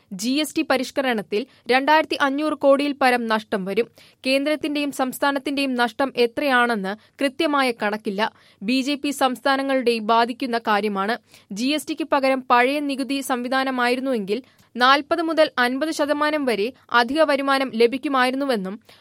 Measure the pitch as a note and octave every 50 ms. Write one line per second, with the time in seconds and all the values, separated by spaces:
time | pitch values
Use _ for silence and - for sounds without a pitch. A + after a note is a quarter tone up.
0 | _ - G3+ F3+ G#3+ B3 C4+ D4+ D#4 - - D#4+ D4 - C4 B3+ C4 - - C#4+
1 | C4+ B3+ A#3 G#3 E3+ - G3+ G#3 C4+ - _ _ _ A#3 B3 C4 C#4 D4 D4+ D#4+
2 | D#4 - E4 - D4 C4+ C4+ C#4+ D4+ D4+ D4+ - - C#4 C#4 C4+ C#4+ C#4+ C4+ -
3 | C4+ B3+ B3 B3 A#3 A3+ A3 A3 A3 - A#3 G3 F#3 G3 G3 G#3+ A#3 - _ _
4 | - - _ _ - C4 C4 C#4 C#4 D4+ D4+ D4+ - D4+ D4 D4 C#4+ C#4+ C4 -
5 | C4 C4 - - D4 C#4 C#4 C#4 C4 D4+ C#4 C#4 C#4 C4+ B3+ A#3+ A#3+ A#3 - -
6 | C#4 B3+ - A#3+ A#3+ A#3 - D4+ D4 C#4 B3+ B3 A#3+ A#3+ A#3 G3+ F#3 F#3 G#3 -
7 | _ _ _ - C4+ C#4 C4 - E4+ D4+ D4 C#4 C4+ B3+ A#3 - A3 G#3 G#3 G#3+
8 | - A3+ G3 G3 A3 A3 _ _ _ _ _ - G3 G#3 B3+ C4+ B3 C#4 D4 C#4
9 | - C#4+ C#4 - C4+ B3+ B3+ - - C#4 C4+ C4 C4+ C4+ C4+ C4 B3 A#3+ A#3 A3+
10 | G#3+ G#3 A3+ A3+ A#3+ A3+ A#3 - C#4 A#3+ A3+ A#3 A3+ A3+ G#3 G3+ G3+ G#3+ G3+ F#3+
11 | G3 G#3+ B3 - _ _ - - _ - G3+ G3 B3 C4+ D4+ D4+ - - D#4 D#4
12 | D#4 - D4+ C#4+ C4 C4 C4 C4 B3+ - B3 A#3+ B3 C4 C#4+ D4+ D4 C#4 C4+ A#3+
13 | C4+ A#3 C#4 C#4 C4+ - C4 A#3+ A#3+ B3+ C4 C4 C4+ C4+ C4 B3 A#3+ A#3+ B3 B3+
14 | B3+ C4+ B3+ A3 G3 F3+ G#3 B3+ - _ _ _ _ _ - A3+ B3 B3+ C#4 D4
15 | C#4+ - E4+ E4 E4 E4 D#4+ D#4 D4+ - - B3 B3 B3 B3+ C4+ D#4 D#4+ D#4 -
16 | D4 C#4 D4 D4 D4+ D4+ D4+ D4+ C#4 B3 A3 G3 G3+ B3+ - _ _ - - A#3+
17 | A#3+ A#3 C4+ D#4+ D#4 C#4+ C#4 C4 C#4 C#4 C4+ C4+ C4+ B3 A3 A3+ A#3 A#3 C4+ B3+
18 | C#4 D4+ C#4 B3+ B3+ B3+ B3+ C4+ C#4+ C4+ A#3+ G#3 F#3 F#3+ G3+ A3 _ _ - _